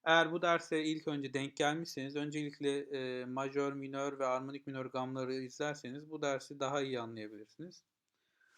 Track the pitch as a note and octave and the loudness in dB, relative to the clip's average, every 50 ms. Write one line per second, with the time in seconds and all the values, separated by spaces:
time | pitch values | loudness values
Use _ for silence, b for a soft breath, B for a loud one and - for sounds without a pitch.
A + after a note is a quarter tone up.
0 | - E3 E3 E3 D#3+ D#3 E3 F3 F3 F3 E3+ E3 E3 - E3 D#3 D#3 D#3 D#3+ D#3 | 8 8 8 8 8 6 2 2 4 6 4 4 4 2 0 2 2 2 0 0
1 | - D#3+ D3 C#3+ C#3 C3+ C3 C#3 C3+ C3+ - - D3+ D3 D3+ E3 E3+ - - C#3 | 0 -2 -2 -2 -2 -2 -2 -2 -2 -2 0 4 4 4 4 2 -4 -6 -6 -6
2 | C3 C#3 C#3+ D3 D3 D3 D3 D3+ D3 C#3+ C#3+ - C#3+ C#3 C#3 C#3 C#3 - C#3+ C3+ | -6 -4 -4 -4 -4 -2 -2 -4 -4 -4 -6 0 0 2 2 0 -2 -4 -6 -4
3 | C3 B2+ B2+ B2+ B2+ B2+ B2+ C3 C#3 C3+ C#3 C#3+ C#3 C#3 C#3 C#3 C#3 C3+ C3+ C#3 | -4 -4 -4 -4 -4 -4 -2 -2 -2 0 0 2 0 0 0 -4 -8 -6 -4 -2
4 | C#3 C#3+ C#3 C3+ C3+ B2+ B2+ C3 C3+ C3+ C#3 C#3 - C#3 C3+ C3 B2+ B2+ - C3 | -2 -2 0 0 2 2 2 2 0 -4 -8 -8 -8 -6 -6 -4 -6 -4 -2 -2
5 | B2+ C3 C3 C3 C3 B2+ C3 C3 C3 B2 - - D3+ D3 C#3+ D3 - B2 B2+ D3 | -2 -2 -2 -2 -2 -2 -2 -4 -4 -6 -4 -4 -2 -2 -2 -6 -8 -10 -10 -10
6 | D3+ D3+ D#3 D3+ D3 C#3+ C#3 C3 - - D3 C#3+ C#3 C3 C#3 C#3+ C#3 C3+ B2+ A#2+ | -10 -10 -6 -2 0 0 0 0 -4 -8 -6 -2 -2 0 2 2 0 0 0 -2
7 | A#2 A#2 A2+ A2 G#2+ G#2+ A2 G#2 G#2+ _ _ - D#3 F3+ E3+ - _ _ _ _ | -2 -4 -6 -8 -8 -10 -10 -14 -16 _ _ -14 -14 -14 -14 -20 _ _ _ _
8 | _ _ b b b b b b b b b | _ _ b b b b b b b b b